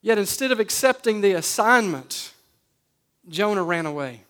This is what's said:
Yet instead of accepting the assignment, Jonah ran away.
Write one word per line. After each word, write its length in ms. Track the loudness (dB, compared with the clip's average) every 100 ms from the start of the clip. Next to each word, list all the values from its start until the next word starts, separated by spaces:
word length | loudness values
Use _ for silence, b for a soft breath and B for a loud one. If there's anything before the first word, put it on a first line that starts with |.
Yet 160 | 2 0
instead 320 | 0 -2 -2
of 80 | 0
accepting 640 | 0 2 2 2 0 2
the 140 | 2
assignment, 960 | 2 -2 0 4 4 4 -4 -8 -12 -12 _ _ _ _ _ _ _ _ _ -14
Jonah 340 | -4 -2 0
ran 240 | -2 -4 -4
away. 380 | -6 -10 -12 _